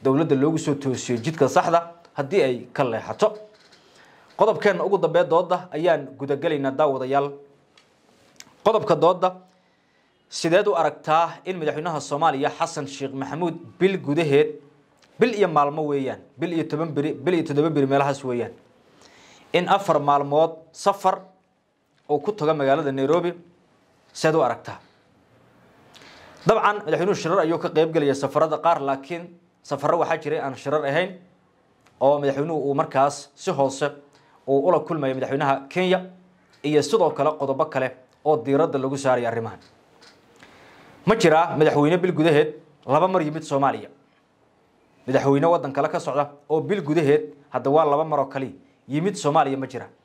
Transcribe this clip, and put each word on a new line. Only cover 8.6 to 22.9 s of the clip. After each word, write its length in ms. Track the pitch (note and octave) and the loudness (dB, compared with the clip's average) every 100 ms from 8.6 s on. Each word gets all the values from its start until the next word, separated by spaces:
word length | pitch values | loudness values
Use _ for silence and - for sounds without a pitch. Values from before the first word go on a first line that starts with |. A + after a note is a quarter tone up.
Qodobka 320 | - A3 D3 E3 | 2 2 2 2
doodda, 380 | D#3+ F3 F#3 F3+ _ _ _ _ _ _ _ _ _ | 4 2 -2 -4 _ _ _ _ _ _ _ _ _
sideed 380 | - E3+ E3+ G#3 | -6 0 2 2
u 80 | E3+ | 0
aragtaa 640 | D#3 D3+ - D#3 E3 - - | -2 -4 0 0 0 -4 -10
in 120 | F#3 | -6
madaxweynaha 420 | D3+ C#3 E3 D#3 | -4 -4 -6 -6
Soomaaliya 500 | - C#3+ D#3+ C3+ C#3 - | -6 0 0 2 -2 -2
Xasan 260 | E3 - C3+ | -6 -6 -10
Sheikh 260 | - C#3 | -8 -10
Maxamuud 420 | C3+ C3+ C#3+ F3 D#3 - - | -8 -8 -6 -6 -6 -14 -2
bil 180 | F#3 F#3 | 0 0
gudaheed, 600 | C3+ D3 D#3+ C#3 D3+ - - _ _ _ _ _ | -4 -2 2 2 2 -2 -18 _ _ _ _ _
bil 140 | B3 | 0
iyo 140 | G#3 F#3+ | 2 0
maalmo 340 | D#3 C#3+ D3+ D3+ | 2 0 0 -2
weeyaan, 320 | C#3+ C3 G#2+ - - | -2 -4 -8 -14 -8
bil 160 | E3 | -4
iyo 100 | E3 D3+ | -4 -4
toban 240 | D3+ E3 | -4 -4
beri, 200 | C#3+ D3 | -4 -4
bil 200 | C3+ C3 | -4 0
iyo 100 | F#3 - | 0 0
toddoba 220 | C#3+ D#3 | 0 2
beri 180 | D3 C3+ | 2 2
meelahaas 360 | C#3 C#3 C3+ | 2 2 -2
weeyaan, 280 | C3 A#2+ A2+ - _ _ _ _ - - - - _ | -4 -4 -6 -10 _ _ _ _ -20 -20 -20 -20 _
in 140 | E3+ F3+ | -2 2
afar 300 | G3 G3 D#3 | 0 0 -2
maalmood 520 | C#3+ C#3+ C#3+ C#3+ D#3+ - - | 2 0 2 2 2 0 -20
safar 500 | - - G3 F#3+ F#3+ - _ _ _ _ _ _ _ _ | -4 -2 0 0 -2 -8 _ _ _ _ _ _ _ _
uu 100 | D3 | -2
ku 120 | G#3 | -2
tago 220 | G#3 D3+ | -2 -2
magaalada 380 | D#3 C#3 C#3+ D3 | 0 2 2 0